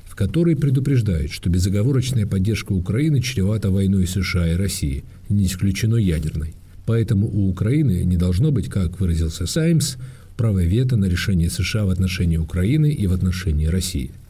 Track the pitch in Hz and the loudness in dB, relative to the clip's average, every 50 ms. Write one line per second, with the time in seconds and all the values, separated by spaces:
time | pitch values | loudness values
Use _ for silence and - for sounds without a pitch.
0 | - - - - 101 92 - 165 175 170 160 - 139 139 127 143 131 139 139 120 | -20 -16 -6 -4 -4 -2 0 2 2 2 2 2 2 2 2 2 2 2 2 2
1 | 104 107 85 78 71 73 - - - 90 85 92 92 101 98 101 107 139 139 123 | 2 2 0 0 -2 -4 -6 -4 -2 0 2 2 2 2 2 2 2 2 2 0
2 | - - - 117 101 - 98 98 92 110 107 101 - - 98 90 87 - 175 127 | 0 0 0 -2 0 0 0 0 2 0 0 -2 -2 -2 -2 -2 0 -2 -2 0
3 | 151 160 143 123 127 - - 98 92 101 110 104 104 98 92 98 98 95 98 95 | 0 2 2 0 0 -2 -2 0 0 0 0 0 0 0 2 2 2 2 2 2
4 | 90 87 - 101 87 - - 85 85 82 82 87 98 92 - - - 69 67 71 | 2 0 0 -2 -2 0 0 0 0 0 0 0 -2 -2 -2 -4 -4 -4 -4 -6
5 | - - - - - - 101 104 98 90 92 - 101 98 92 - 113 110 113 117 | -8 -12 -18 -16 -4 0 2 2 2 0 0 0 0 0 0 0 0 2 2 2
6 | 104 90 78 76 78 78 80 78 76 - - - - - - - - - 113 117 | 2 2 2 0 -2 -4 -4 -4 -6 -8 -10 -14 -20 -20 -20 -10 -4 -2 0 0
7 | 107 98 - 98 107 123 101 104 98 95 92 - - 110 139 156 156 120 90 87 | 2 2 2 2 2 0 0 0 0 0 0 0 0 0 2 2 2 2 0 0
8 | 87 90 90 82 90 90 90 90 147 156 147 101 - - - 98 90 80 - - | 0 2 2 2 2 2 2 2 2 2 2 0 -2 -2 -2 -2 -2 -2 -2 -2
9 | 98 85 82 80 82 80 - - 87 - - 165 160 170 170 147 - - - - | -2 0 0 0 -2 -2 -4 -6 -6 -4 -2 0 2 2 2 2 0 -2 -6 -10
10 | - - - - - - - - 107 110 98 92 85 82 98 120 131 127 123 101 | -14 -16 -16 -20 -20 -16 -4 -2 0 2 2 2 2 2 2 2 2 2 2 2
11 | 98 92 87 87 - 107 95 82 85 85 - - 87 - - 110 104 95 90 87 | 2 2 0 0 0 0 2 2 2 0 0 -2 -4 -2 -2 0 0 0 0 0
12 | 92 92 90 - 90 85 80 80 82 - - 87 92 107 147 156 151 147 147 - | 0 -2 0 0 0 0 2 0 -2 -2 -2 0 2 2 2 2 2 2 0 0
13 | 104 85 90 90 92 92 87 90 - 85 76 76 78 80 90 92 - - - - | 0 0 0 0 0 0 -2 -2 -2 -2 0 0 0 2 0 0 -2 -2 -4 -6
14 | - - - - - - | -6 -6 -12 -18 -20 -20